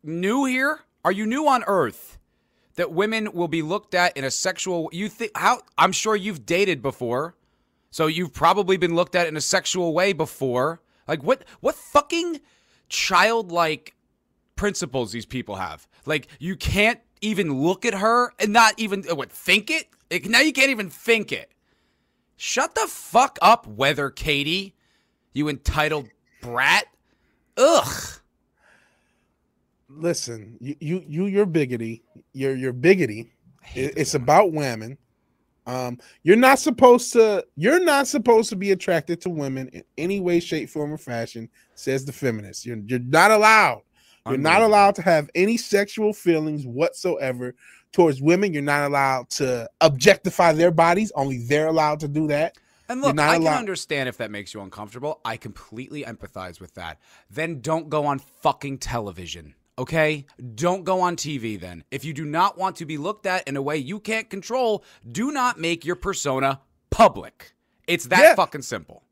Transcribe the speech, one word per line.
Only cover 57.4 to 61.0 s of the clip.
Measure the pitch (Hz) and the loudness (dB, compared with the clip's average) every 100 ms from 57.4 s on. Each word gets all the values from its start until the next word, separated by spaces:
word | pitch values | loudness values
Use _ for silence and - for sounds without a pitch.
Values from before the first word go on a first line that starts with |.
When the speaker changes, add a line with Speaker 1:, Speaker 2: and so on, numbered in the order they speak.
| 165 151 | -8 -6
Speaker 1:
don't | 117 160 151 | -4 -4 -2
go | 151 | -2
on | 147 135 | -2 -4
fucking | _ _ 156 - 143 135 | _ _ -2 -2 -10 -10
television, | - 123 101 87 87 85 76 _ _ - | -6 -6 -8 -12 -14 -16 -18 _ _ -12
okay? | 131 160 156 156 139 - 123 | -4 0 0 -2 -12 -18 -18
Don't | 110 175 185 | -4 -2 -2
go | 170 185 | -2 0